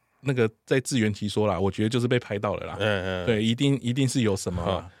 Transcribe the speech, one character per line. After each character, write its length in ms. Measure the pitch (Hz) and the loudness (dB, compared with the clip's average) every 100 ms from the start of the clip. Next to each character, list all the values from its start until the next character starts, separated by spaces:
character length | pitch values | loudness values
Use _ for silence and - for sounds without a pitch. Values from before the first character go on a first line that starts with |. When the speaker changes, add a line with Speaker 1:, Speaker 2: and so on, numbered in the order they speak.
| _ _ | _ _
Speaker 1:
那 120 | 127 | -2
个 160 | 127 113 - - | 2 2 0 -2
在 140 | 135 | 0
自 180 | 127 135 | 2 2
圆 160 | 107 | 2
其 160 | 101 104 | 0 -2
说 160 | 107 107 | 0 0
啦， 140 | 87 | 2
我 100 | 98 | 0
觉 140 | 92 | 0
得 60 | 107 | 0
就 100 | 123 | 0
是 80 | 120 | 2
被 100 | 123 | 0
拍 220 | - 104 | -2 -4
到 160 | 107 87 | -2 -4
了 100 | 85 | -6
啦。 100 | 90 | -2
Speaker 2:
嗯， 440 | 107 101 92 92 | 0 0 0 -2
嗯。 20 | 90 | 0
Speaker 1:
对， 160 | 110 | 0
一 100 | 113 | 2
定， 260 | 117 139 139 | 2 2 0
一 140 | 120 | 0
定 160 | 123 131 | 0 0
是 120 | 135 | 2
有 140 | 110 98 | 2 0
什 160 | - | -2
么 140 | 90 87 | -4 -2
啦。 240 | 90 90 - | -2 -6 -16